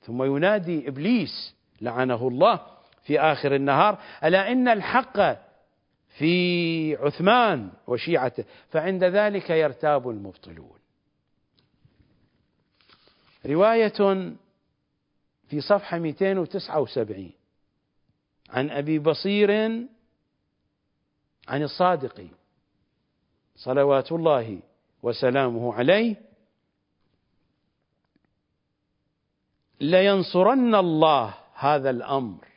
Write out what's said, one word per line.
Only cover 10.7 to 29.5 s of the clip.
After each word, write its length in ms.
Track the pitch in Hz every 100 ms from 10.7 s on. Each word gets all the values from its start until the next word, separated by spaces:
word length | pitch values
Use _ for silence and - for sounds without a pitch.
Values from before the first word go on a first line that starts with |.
| _ _ _ _ _ _ _ _ _ _ _ _ _ _ _ _ _ _ _ _ _ _ _ _ _ _ _ 123
رواية 840 | 151 208 226 214 214 202 190 175 156 _ _ _ _ _ _ _ _ _ _ _
في 120 | 147
صفحة 380 | - 202 - 170
مائتين 400 | 165 143 196 190
وتسعة 420 | 160 196 - 156
وسبعين 520 | 120 - 107 98 90 _ _ _ _ _ _ _ _ _ _ _ _
عن 200 | 123 143
أبي 280 | 131 147 156
بصير 520 | 147 151 196 202 208 214 220 226 240 _ _ _ _ _ _ _ _ _ _ _ _ _ _ _ -
عن 140 | 139
الصادق 680 | 147 - 180 175 131 - 90 _ _ _ _ _ _ _ _ _ _ _ _ _
صلوات 560 | - 135 139 139 131
الله 480 | 165 160 143 113 92 - _ _ _
وسلامه 720 | 117 120 127 131 131 113 120
عليه: 420 | 120 131 196 233 208 - _ _ _ _ _ _ _ _ _ _ _ _ _ _ _ _ _ _ _ _ _ _ _ _ _ _ _ _ _ _ _ _